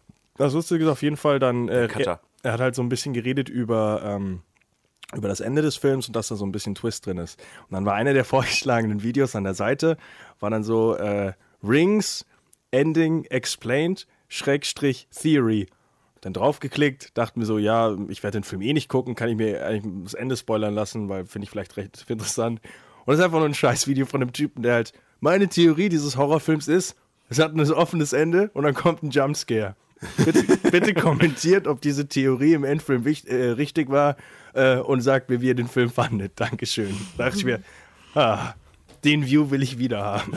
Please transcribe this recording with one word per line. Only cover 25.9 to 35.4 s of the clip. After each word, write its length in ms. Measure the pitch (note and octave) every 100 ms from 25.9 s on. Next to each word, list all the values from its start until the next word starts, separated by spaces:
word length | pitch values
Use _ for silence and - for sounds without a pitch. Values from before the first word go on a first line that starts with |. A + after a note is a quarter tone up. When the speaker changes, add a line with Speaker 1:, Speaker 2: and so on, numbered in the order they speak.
| E3 C#3+ B2
Speaker 1:
Horrorfilms 520 | C#3+ D#3 - D#3 C#3+
ist, 280 | F3 - - _ _ -
es 100 | A#2+
hat 160 | D#3+
ein 160 | D#3 D3
offenes 400 | D3+ E3+ E3+ D3
Ende 380 | C3 D#3+ F3 G#3
und 100 | C#3+
dann 100 | D3
kommt 280 | C3+ F3 D#3+
ein 80 | D3+
Jumpscare. 640 | C3+ C#3 D3 - A2+ G2+ - _ _ - -
Bitte, 180 | - E4 - -
<laughs> 140 | -
bitte 240 | F3 A3
kommentiert, 720 | E3+ D#3+ C3 E3 C3 D#3+ F#3+ E3+
ob 140 | C#3
diese 260 | D3 C#3 C#3+
Theorie 440 | C#3 C3+ B2+ D3
im 100 | D#3+
Endfilm 400 | C#3 D#3 - B2+
wicht-, 220 | B2 D3+ -
äh, 220 | B2 B2
richtig 380 | A#2 D3 - C3
war, 280 | C#3 C#3+ C3+ - - -
äh, 220 | C3 C3 B2+
und 240 | - C3
sagt 280 | B2 C3+ B2+
mir, 100 | B2